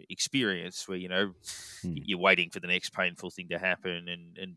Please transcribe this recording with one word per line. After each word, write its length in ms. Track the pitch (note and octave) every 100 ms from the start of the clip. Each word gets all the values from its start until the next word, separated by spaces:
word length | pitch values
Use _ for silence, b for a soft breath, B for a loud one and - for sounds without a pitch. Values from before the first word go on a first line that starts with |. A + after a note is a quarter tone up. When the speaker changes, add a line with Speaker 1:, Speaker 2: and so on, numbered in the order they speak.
| -
Speaker 1:
experience 760 | F#2 - C#3 A2+ F2+ F2 - -
where, 120 | F#2
you 100 | F2+
know, 240 | F#2 G2+ F2+ B B B B
Speaker 2:
Hmm. 120 | F2+
Speaker 1:
y-, 80 | D#2
you're 140 | D2 F#2
waiting 320 | F#2+ F#2 E2+
for 100 | -
the 80 | F2
next 220 | F2+ -
painful 400 | - F#2 F2+ F#2
thing 180 | - F2
to 100 | E2+
happen 500 | F#2 F2+ F#2 F2 F2
and, 300 | F2 E2+ F2
and 180 | F#2